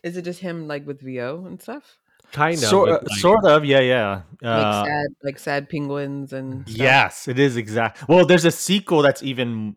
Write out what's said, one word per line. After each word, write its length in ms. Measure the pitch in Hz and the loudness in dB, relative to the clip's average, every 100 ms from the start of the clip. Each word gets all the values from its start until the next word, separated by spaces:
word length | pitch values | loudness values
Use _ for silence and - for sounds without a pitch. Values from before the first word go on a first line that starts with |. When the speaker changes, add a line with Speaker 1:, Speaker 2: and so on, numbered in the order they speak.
Speaker 1:
Is 120 | 170 180 | -8 -8
it 60 | |
just 160 | 175 175 | -10 -10
him, 280 | 180 170 156 | -10 -10 -8
like, 180 | 147 143 | -10 -10
with 140 | 139 | -14
V 180 | 131 127 | -10 -8
O 240 | 123 160 | -8 -10
and 160 | 185 180 | -12 -16
stuff? 380 | - 294 _ _ _ _ _ | -14 -16 _ _ _ _ _
Speaker 2:
Kind 240 | 143 151 | -2 0
of, 140 | 165 113 | 0 2
Speaker 3:
Sor-, 180 | 196 185 | 4 4
Speaker 2:
but, 60 | 165 | 2
Speaker 3:
uh, 20 | - | -2
Speaker 2:
like 80 | 104 | 0
Speaker 3:
sort 260 | 175 220 190 | 4 6 6
of, 180 | 151 | 4
yeah, 160 | 147 135 | 6 4
yeah. 420 | 127 127 104 98 85 - | 4 2 0 -4 -10 -12
Speaker 1:
Like 240 | 120 113 | -2 0
Speaker 3:
Uh, 200 | 107 104 | 2 0
Speaker 1:
sad, 220 | 104 147 147 139 | -2 -2 -6 -8
like 140 | 139 135 | -10 -8
sad 280 | - 143 143 | -6 -6 -6
penguins 640 | 160 143 143 139 139 135 | -8 -6 -6 -6 -8 -10
and 340 | 135 131 131 135 | -10 -10 -12 -12
stuff? 100 | 110 | -2
Speaker 3:
Yes, 480 | 131 135 101 - - | 4 4 2 -4 -6
it 120 | 127 | 0
is 160 | 139 120 | 2 0
exact. 520 | 107 110 113 - - | -4 -2 -2 -4 2
Well, 160 | 170 165 | 4 6
there's 180 | 180 | 4
a 80 | 165 | 4
sequel 500 | - - 196 - 170 | -2 -4 -4 0 2
that's 220 | 143 135 | 2 0
even 500 | 135 127 120 113 107 | -6 -6 -6 -6 -8